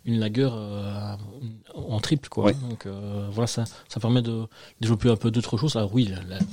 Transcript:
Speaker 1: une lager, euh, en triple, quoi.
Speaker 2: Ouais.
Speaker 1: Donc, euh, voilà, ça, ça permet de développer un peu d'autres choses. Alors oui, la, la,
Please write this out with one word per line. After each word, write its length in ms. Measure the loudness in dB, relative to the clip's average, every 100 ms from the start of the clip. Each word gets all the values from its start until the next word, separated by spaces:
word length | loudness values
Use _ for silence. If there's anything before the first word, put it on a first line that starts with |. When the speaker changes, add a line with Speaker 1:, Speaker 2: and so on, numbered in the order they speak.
| 0
Speaker 1:
une 140 | 0
lager, 300 | 2 2 2
euh, 640 | 0 -6 -6 -6 -6 -6 -8 -10 -10 -12 -12 -14 -10
en 240 | -4 -2
triple, 260 | 2 0 0
quoi. 160 | 2 2
Speaker 2:
Ouais. 80 | 2 -2
Speaker 1:
Donc, 160 | -8 -8
euh, 420 | -8 -6 -6 -4
voilà, 160 | -2 0
ça, 160 | 0 -4 -6 -10
ça 100 | -2
permet 220 | 2 2
de 240 | 2 -2 -6 -12 -18 -2
développer 300 | 2 4 6
un 60 | 6
peu 140 | 4
d'autres 260 | 2 0 0
choses. 180 | 0 0
Alors 180 | 2
oui, 120 | 2 2
la, 160 | 0
la, 160 | -6 -2 -2